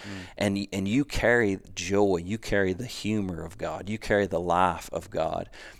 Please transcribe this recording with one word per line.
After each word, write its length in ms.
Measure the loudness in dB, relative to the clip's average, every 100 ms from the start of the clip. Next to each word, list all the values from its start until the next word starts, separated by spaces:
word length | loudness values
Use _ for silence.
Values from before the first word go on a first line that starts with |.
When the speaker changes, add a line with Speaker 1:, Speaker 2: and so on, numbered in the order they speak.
Speaker 1:
Mm. 240 | -12 -12 -12 -2
Speaker 2:
And, 300 | 0 0 -2
and 160 | -4 0
you 180 | 0 0
carry 540 | 2 4 6 4 0 -4
joy, 440 | -10 0 4 4 2
you 180 | 0 -6
carry 380 | 0 2 2
the 120 | 0 -6
humor 560 | -6 -2 -2 -2 -6
of 140 | -8 -8
God, 320 | -6 -6 -6
you 80 | -6
carry 300 | 2 2 4
the 120 | 0
life 500 | 2 4 4 2 -6
of 160 | -8 -6
God. 400 | -2 -2 -2 -6 -12 -18 -18